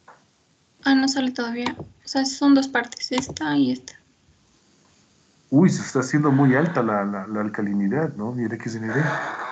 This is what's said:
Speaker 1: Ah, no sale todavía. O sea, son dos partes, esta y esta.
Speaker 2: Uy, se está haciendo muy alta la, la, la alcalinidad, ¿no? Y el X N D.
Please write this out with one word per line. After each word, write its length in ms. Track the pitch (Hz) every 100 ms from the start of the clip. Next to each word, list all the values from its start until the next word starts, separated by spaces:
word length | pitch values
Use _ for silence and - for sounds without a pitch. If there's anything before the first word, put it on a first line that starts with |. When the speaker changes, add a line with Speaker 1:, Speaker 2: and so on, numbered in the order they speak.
| - - _ _ _ _ _ _ 277
Speaker 1:
Ah, 100 | 269
no 120 | 269
sale 240 | 277 254
todavía. 440 | 254 233 240 247 -
O 280 | - _ -
sea, 180 | 269 269
son 300 | - 285 269
dos 120 | 269
partes, 440 | 240 - - -
esta 440 | 254 - - 156 143
y 140 | 127
esta. 220 | 127 - - _ _ _ _ _ _ _ _ _ _ _ _ _ _ _
Speaker 2:
Uy, 180 | 139 185
se 120 | -
está 180 | - 135
haciendo 320 | 131 151 147
muy 240 | 135 139 127
alta 260 | 170 139
la, 220 | 113 104 101
la, 220 | 101 101
la 140 | 107
alcalinidad, 760 | 107 107 104 101 98 131 156 104
¿no? 240 | 107 123
Y 60 | 110
el 80 |
X 220 | 113 117 110
N 120 | 110
D. 160 | 120 151 - - - -